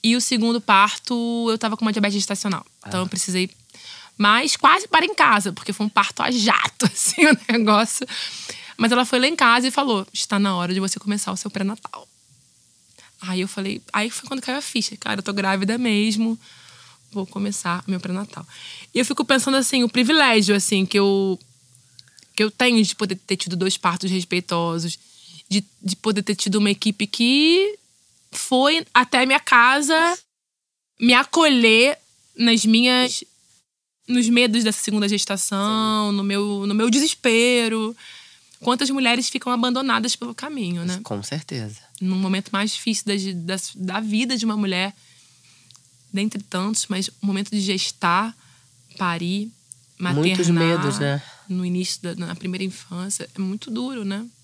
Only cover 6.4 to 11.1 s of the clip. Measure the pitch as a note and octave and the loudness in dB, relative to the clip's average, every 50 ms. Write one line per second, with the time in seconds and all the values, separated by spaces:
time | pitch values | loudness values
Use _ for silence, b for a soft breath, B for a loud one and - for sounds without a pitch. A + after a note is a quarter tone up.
6.4 | G#3 A3 - - - - - _ B3+ F#3+ - - - - - - E4+ D#4 C#4+ - | 2 2 2 2 0 -2 -2 _ 0 0 0 0 -2 -2 4 4 6 6 6 4
7.4 | - - A3+ A#3 A3 G#3+ G#3+ G#3 A3+ - - - C4 B B B B B B B | 2 -2 0 2 4 4 4 4 2 0 -4 -8 -8 B B B B B B B
8.4 | B B B B B B B - A3+ A3+ B3 B3 B3+ - - B3 B3+ C#4+ E4 - | B B B B B B B -2 2 2 2 2 2 0 0 0 2 0 2 4
9.4 | C4+ A#3 A#3 B3 B3 C4 A#3 C#4+ C#4 C4+ A3+ G3 G3 - - - - - G#3+ G3+ | 4 6 6 4 2 0 0 0 0 0 0 -2 -2 -6 -8 -8 -4 -2 0 0
10.4 | G3+ G3 F#3 F3 F3 F3 F#3 F#3+ F#3+ F#3+ - G3 - G3+ | 2 0 0 -2 -2 -2 -2 -2 -2 -4 -6 -6 -6 -6